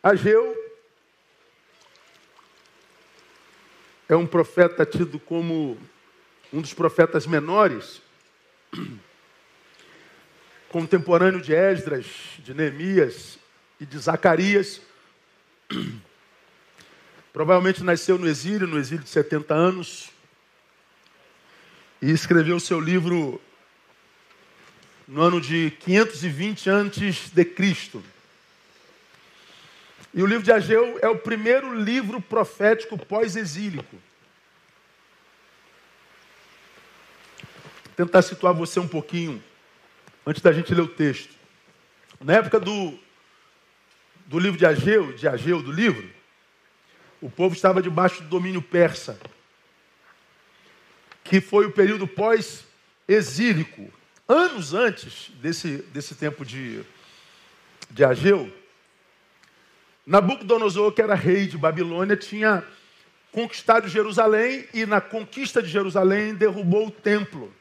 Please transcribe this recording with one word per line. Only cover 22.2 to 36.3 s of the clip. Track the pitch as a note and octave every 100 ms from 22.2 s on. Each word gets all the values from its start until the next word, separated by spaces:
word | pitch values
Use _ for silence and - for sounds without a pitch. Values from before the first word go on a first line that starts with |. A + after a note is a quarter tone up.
| - E3+ D#3+ F3
seu | - E3+
livro | D#3+ F#3 E3+ F3 C#3+ A#2+ _ _ _ _ _ _ _ _ _ _ _ _ - _ _ _ -
no | C#3
ano | E3+ F3
de | C3+ E3 D#3+ -
quinhentos | F3+ F#3+ A3+ C#3+
e | E3+
vinte | C#3+ G3+ G#3+ F#3+
antes | G3 G#3 - G3+ D#3+ -
de | F3
Cristo. | F3 - F#3+ E3+ - A2+ F#2 _ _ _ _ _ _ _ _ _ _ _ _ _ - - - - - - -
E | F3
o |
livro | G3 A3+
de | G3+
Ageu | A3 D#3 A3 A#3+ A#3
é | A3
o | G#3
primeiro | A3+ A3 A3 C4 C4+
livro | A#3 G#3 B3+ G#3 A#3
profético | - A3+ F#3 - G3+ A3 - G#3
pós-exílico. | - G#3 A3+ F#3+ G3 D3+ G#3 D3+ B2 F2+ _ _ _ _ _ _ _ _ _ _ _ _ _ _ _ _ _ _ _ _ _ _ _